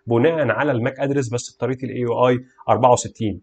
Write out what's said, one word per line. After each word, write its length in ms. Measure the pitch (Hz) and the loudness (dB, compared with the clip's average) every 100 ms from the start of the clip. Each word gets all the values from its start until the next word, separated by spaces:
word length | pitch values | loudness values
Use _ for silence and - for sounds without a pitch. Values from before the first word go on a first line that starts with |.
| 113 | -2
بناء 420 | 117 147 165 120 | 2 2 2 -2
على 240 | 110 147 | 0 0
الماك 280 | 120 127 - | 0 -2 -4
ادرس 280 | 139 139 117 | -4 -2 -4
بس 280 | 120 - - | -6 -8 -8
بطريقه 280 | 123 131 | -6 -6
الاي 160 | 123 120 | -8 -6
يو 280 | 120 113 127 | -2 2 2
اي 160 | 123 - _ - | 2 -4 _ 0
أربعة 240 | 110 127 | 4 4
وستين. 480 | 120 104 - 110 87 | 4 0 -6 -6 -6